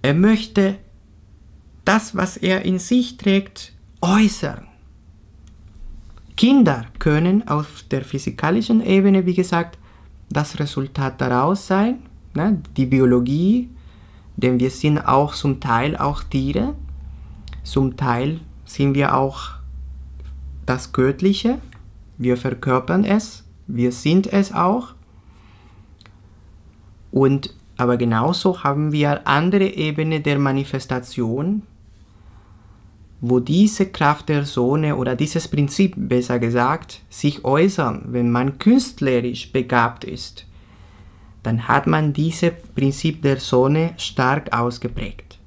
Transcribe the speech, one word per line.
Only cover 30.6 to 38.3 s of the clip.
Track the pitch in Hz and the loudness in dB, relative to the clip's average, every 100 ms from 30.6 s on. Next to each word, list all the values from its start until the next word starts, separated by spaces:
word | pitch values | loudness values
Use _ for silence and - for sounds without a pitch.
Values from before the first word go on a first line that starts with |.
| 135 135 - 127 123 - 117 123 165 208 - - - - - - - - - - - - - - - - | -2 -6 -6 -8 -6 -4 -4 -2 -2 -4 -6 -20 -20 -20 -20 -20 -20 -20 -20 -20 -20 -20 -20 -20 -20 -10
wo | 120 127 | 0 0
diese | 123 160 208 208 190 | 2 4 4 4 -2
Kraft | - 147 147 - | 2 0 0 0
der | 147 143 | -2 0
Sonne | - 123 147 156 147 | 0 0 2 0 0
oder | 131 123 | -2 -2
dieses | 151 165 - | -2 -2 0
Prinzip, | 147 143 - 196 185 | 2 2 2 2 2
besser | - 123 123 123 | 0 0 2 0
gesagt, | 117 123 123 165 - - - | 0 2 2 0 -6 -20 -18
sich | - 143 - | -2 -2 -2
äußern, | 123 139 190 190 131 71 - | 0 4 4 2 -2 -4 -4
wenn | 123 120 | 0 2